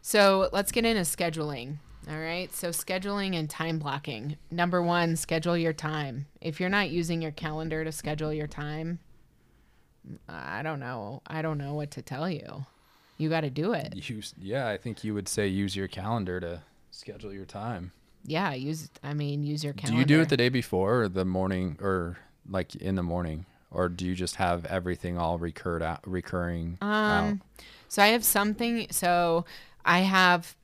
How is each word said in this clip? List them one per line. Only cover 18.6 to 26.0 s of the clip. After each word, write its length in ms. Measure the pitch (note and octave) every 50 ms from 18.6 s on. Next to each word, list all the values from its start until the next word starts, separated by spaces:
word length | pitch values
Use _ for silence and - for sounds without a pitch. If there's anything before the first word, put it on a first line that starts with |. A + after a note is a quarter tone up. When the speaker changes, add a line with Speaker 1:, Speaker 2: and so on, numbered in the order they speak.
| C3 C#3+ D#3 D#3+ D3+ - _ -
Speaker 1:
I 120 | - C#3 D3
mean, 300 | D3 D3 C#3+ C#3+ C#3+ D3
use 200 | D3 D3+ D3+ D#3
your 80 | C#3+ C#3+
Speaker 2:
Do 200 | - - B2 A2+
you 80 | A#2+ C3
do 120 | C#3+ D3
it 20 | D#3+
Speaker 1:
calendar. 80 | E3
Speaker 2:
the 120 | D#3 D#3 B2
day 120 | B2 B2
before 540 | B2+ B2+ A2+ - - F#2 F#2+ G2 A#2 B2 A#2
or 60 | G2+
the 160 | F2+ F#2+ F#2
morning 520 | F#2 F#2 F#2 F#2+ F#2+ F#2+ F#2 F#2 F2+ D2+ E2
or, 360 | F#2+ G2+ F#2+ F#2 E2+ E2+ F2 - - - - _ _ -
like, 260 | G2 F#2+ F2 - -
in 200 | - - F#2+ F#2+
the 80 | F#2 F2
morning? 420 | E2+ E2+ F2 F2 E2 D#2 D#2 F2 - _ _ _ _
Or 160 | - F2+ F#2 F2+
do 160 | F2 F2+ F#2
you 80 | F2+ F#2
just 200 | F2+ F#2 F2 -
have 300 | - G2 F2+ F2 F2 E2
everything 520 | - F#2 F#2 F2 F2+ F2 - - F2+ F2 F2
all 200 | E2+ E2 F2 E2+
recurred 440 | E2+ E2+ E2 - - F#2 E2+ E2
out, 200 | E2 D#2+ E2+ -